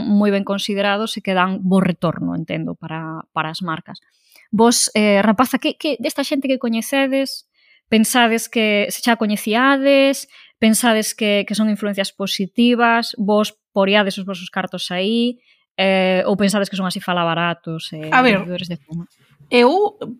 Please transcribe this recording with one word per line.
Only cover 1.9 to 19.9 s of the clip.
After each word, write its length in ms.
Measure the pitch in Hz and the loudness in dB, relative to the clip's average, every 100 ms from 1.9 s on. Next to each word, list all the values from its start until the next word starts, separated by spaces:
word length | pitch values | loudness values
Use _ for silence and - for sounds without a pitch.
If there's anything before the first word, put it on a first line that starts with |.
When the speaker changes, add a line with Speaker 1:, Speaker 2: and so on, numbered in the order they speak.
| 170 170 - 175 | 0 -2 -2 -6
Speaker 1:
entendo, 480 | 170 160 165 165 170 | -6 -6 -6 -8 -10
para, 480 | 160 160 160 160 - 170 | -10 -10 -10 -12 -10 -8
para 160 | 156 | -6
as 80 | 160 | -6
marcas. 400 | 175 160 - 175 _ _ _ _ - 202 | -8 -8 -10 -20 _ _ _ _ -4 4
Vos, 320 | 233 240 - 214 | 4 4 0 2
eh, 240 | 214 202 | 4 4
rapaza, 400 | 214 208 254 247 | 4 2 2 0
que, 160 | 311 - | -4 -4
que 240 | 320 262 | -4 -4
desta 240 | 269 - | -4 -4
xente 240 | 277 285 269 | -4 -2 -2
que 160 | 254 | -2
coñecedes, 880 | 240 226 220 277 269 269 269 - _ _ _ _ - | -2 -4 -2 -2 0 -2 -4 -8 _ _ _ _ 0
pensades 560 | 220 220 254 233 226 226 | 2 4 4 4 2 -2
que 400 | 233 214 208 208 | -2 2 2 0
se 160 | - | -2
xa 160 | - 233 | -2 0
coñecíades, 1120 | 214 208 - 214 269 277 277 277 269 269 - - - - | 0 -2 -2 2 2 2 4 4 4 0 -6 -20 -18 0
pensades 480 | 220 220 240 220 208 | 2 4 2 2 0
que, 320 | - 214 202 | -2 0 0
que 120 | 202 208 | 0 0
son 80 | 214 | 0
influencias 480 | 208 208 196 190 - | 0 -2 -4 -6 -6
positivas, 960 | 196 - 185 - 240 240 233 233 226 - | -6 -4 -4 2 2 4 2 2 -2 -4
vos 400 | 202 208 214 - _ 202 | 0 2 0 -6 _ 0
poríades 400 | 196 208 196 196 | 2 2 0 -4
os 80 | |
vosos 240 | 185 180 180 | -10 -10 -10
cartos 440 | 196 185 180 - 180 | -8 -8 -8 -8 -4
aí, 480 | 190 233 240 240 _ _ _ - | -2 0 -2 -4 _ _ _ -2
eh, 460 | 190 190 185 185 | 0 2 2 0
ou 160 | - 196 | 0 0
pensades 320 | 202 208 196 | 0 0 -4
que 80 | 190 | -4
son 80 | 185 | -6
así 160 | 185 | -6
falabaratos, 880 | - 180 170 165 170 165 - 160 - | -4 -2 -2 -2 -2 -4 -8 -10 -10
eh, 160 | 160 156 | -12 0
Speaker 2:
A 120 | 262 | 4
ver, 160 | 254 196 | 4 2
Speaker 1:
vendedores 320 | 170 180 175 | -2 -8 -8
de 80 | 165 | -12
fuma? 320 | - 165 175 _ _ _ - | -10 -12 -12 _ _ _ 0
Speaker 2:
eu 480 | 240 247 359 415 | 4 4 4 0